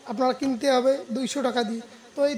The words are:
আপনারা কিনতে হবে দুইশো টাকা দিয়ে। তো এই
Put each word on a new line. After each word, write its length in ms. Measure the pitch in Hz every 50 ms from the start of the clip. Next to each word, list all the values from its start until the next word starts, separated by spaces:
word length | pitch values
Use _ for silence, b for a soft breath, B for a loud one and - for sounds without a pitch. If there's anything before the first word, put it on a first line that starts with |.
| - -
আপনারা 220 | 233 208 262 254 254 254
কিনতে 260 | 277 269 262 220 277 277 262
হবে 180 | 254 247 269 269 277 - - 220
দুইশো 240 | 254 262 - - 285 247 247
টাকা 140 | 220 247 233 208
দিয়ে। 140 | 226 226 240 233 B B B B -
তো 60 | 294 285 285
এই 60 | 294